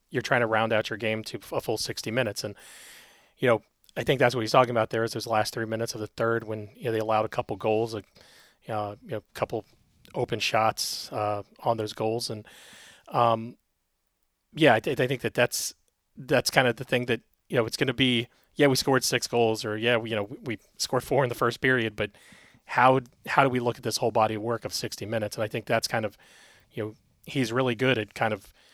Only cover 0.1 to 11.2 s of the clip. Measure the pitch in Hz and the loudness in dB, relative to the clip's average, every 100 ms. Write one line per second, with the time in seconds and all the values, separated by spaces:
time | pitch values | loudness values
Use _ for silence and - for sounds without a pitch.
0.1 | 131 - 127 117 110 110 110 110 107 113 | -6 0 2 2 2 2 0 0 -4 -2
1.1 | 110 107 110 - 160 - 110 - 117 - | -4 -6 -10 -8 -6 -4 -4 -4 -6 -4
2.1 | 117 120 104 107 104 - - - - - | -2 -2 -4 -8 -10 -18 -20 -20 -20 -20
3.1 | _ _ _ 127 110 - _ _ - 117 | _ _ _ 2 2 0 _ _ -4 0
4.1 | 135 123 123 107 139 123 117 110 117 113 | 2 2 2 2 4 4 2 0 0 -2
5.1 | 117 110 110 110 - 113 113 117 113 107 | -4 -2 0 0 -2 -4 -4 -6 -6 -10
6.1 | - 117 117 107 110 104 - 123 113 110 | -2 0 0 -2 -8 -10 -8 -4 -2 0
7.1 | 110 110 - 120 104 113 110 113 113 - | 0 0 -4 -6 -4 0 0 0 -6 -12
8.1 | _ - - - _ - 110 104 104 226 | _ -20 -20 -20 _ -8 -6 -6 -8 -10
9.1 | 113 - - 117 117 - _ _ _ - | -10 -10 -6 -4 -4 -10 _ _ _ -12
10.1 | - 120 113 - 113 110 - - - - | -6 -4 -2 0 2 2 0 -4 -8 -8
11.1 | 131 | -4